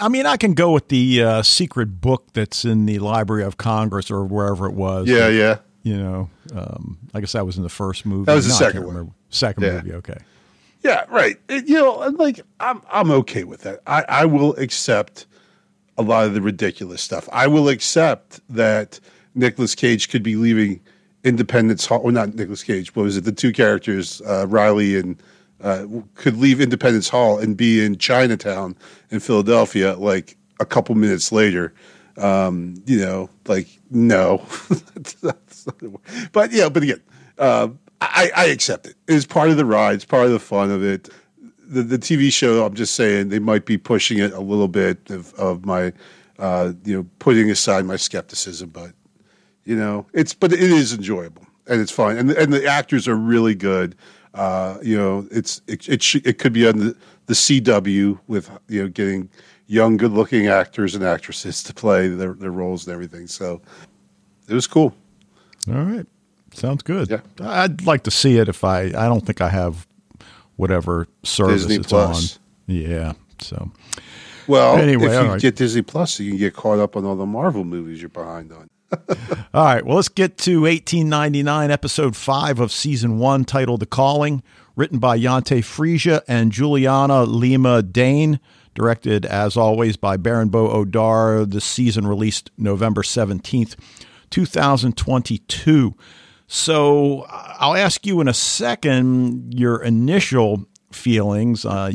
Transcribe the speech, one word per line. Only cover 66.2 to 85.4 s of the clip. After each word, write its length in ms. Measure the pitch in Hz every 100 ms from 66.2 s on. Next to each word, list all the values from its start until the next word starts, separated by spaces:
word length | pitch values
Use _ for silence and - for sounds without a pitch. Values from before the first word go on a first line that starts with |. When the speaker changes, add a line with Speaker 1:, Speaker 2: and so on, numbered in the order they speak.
| _ _ _
Speaker 1:
Sounds 300 | - 127 139
good. 260 | - 185 -
Speaker 2:
Yeah. 120 | 107 - -
Speaker 1:
I'd 460 | 196 185 185 160 180
like 160 | 147
to 80 | -
see 280 | - 139 120
it 100 | 107
if 160 | 87
I, 220 | 95 92 92
I 200 | - 117
don't 180 | 117
think 160 | - -
I 100 | 87
have 360 | 95 90 82 - _ _ - - - _ -
whatever 500 | 92 90 87 85 85 _
service 400 | - - 98 98 101
Speaker 2:
Disney 160 | 104
Plus. 400 | 95 101 101 82
Speaker 1:
it's 120 | 85 -
on. 380 | _ _ -
Yeah. 380 | 90 80 85 80 - _ -
So. 320 | - - 90 - - - - - - - -
Speaker 2:
Well, 280 | 135 - 156
Speaker 1:
Anyway, 300 | 147 131 113
Speaker 2:
if 100 | 127
Speaker 1:
all 80 |
Speaker 2:
you 60 | 120
Speaker 1:
right. 100 | 98
Speaker 2:
get 140 | 131 -
Disney 260 | 123 113
Plus, 360 | 107 156 170 -
you 120 | 101
can 60 | 98
get 160 | 101
caught 260 | - 110 104
up 160 | 104 107
on 80 |
all 100 | 98
the 100 | 95
Marvel 400 | 95 110 180 113
movies 380 | 87 87 82 82
you're 60 | 85
behind 440 | 87 85 82 80
on. 160 | 80 78 _ _
<laughs> 180 | 170 - 180 117 - -
Speaker 1:
All 100 | -
right. 220 | 156 120 -
Well, 80 |
let's 140 | 156 -
get 280 | - 190 -
to 280 | - 170 160
eighteen 420 | 165 - 175 156
ninety-nine, 640 | 151 151 143 143 151 147
episode 460 | 147 143 - 143 113
five 420 | - 135 147 123
of 140 | 120
season 480 | - 147 131 117 110
one, 240 | 127 135
titled 340 | 127 139 127 120
The 80 | 107
Calling, 560 | - 135 147 147 139 - _ _
written 240 | - 156 127
by 180 | 123 117
Yante 460 | 123 127